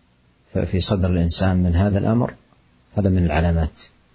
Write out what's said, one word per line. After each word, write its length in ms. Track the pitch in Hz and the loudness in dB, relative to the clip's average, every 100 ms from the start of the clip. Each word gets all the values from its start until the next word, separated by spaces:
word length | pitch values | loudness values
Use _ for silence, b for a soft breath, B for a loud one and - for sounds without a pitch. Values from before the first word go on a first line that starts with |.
| _ _ _ _ _ | _ _ _ _ _
في 260 | 95 92 92 | -6 -2 -2
صدر 300 | - 101 90 | 0 0 0
الإنسان 520 | 90 85 - 95 92 | 0 0 0 0 2
من 120 | 90 85 | 2 2
هذا 220 | 101 98 | 2 0
الأمر، 360 | 101 117 127 - _ _ _ _ _ | 0 0 -2 -8 _ _ _ _ _
هذا 140 | - 98 | -2 0
من 160 | 92 | 2
العلامات. 560 | 85 76 85 82 76 - - _ _ | 0 0 0 0 -2 -6 -20 _ _